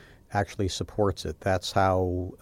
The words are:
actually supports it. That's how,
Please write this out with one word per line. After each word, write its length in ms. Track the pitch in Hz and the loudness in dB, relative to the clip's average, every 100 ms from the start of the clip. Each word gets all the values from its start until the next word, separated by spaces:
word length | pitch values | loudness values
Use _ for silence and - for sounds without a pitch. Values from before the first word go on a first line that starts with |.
| - - - | -20 -20 -4
actually 360 | 104 101 - 95 | -2 -2 -2 -4
supports 560 | - 98 - 101 90 | -4 -4 0 0 0
it. 160 | 80 78 | -6 -4
That's 300 | 98 92 - | 0 0 0
how, 640 | 98 95 92 90 90 90 - | 2 4 4 0 -2 -6 -6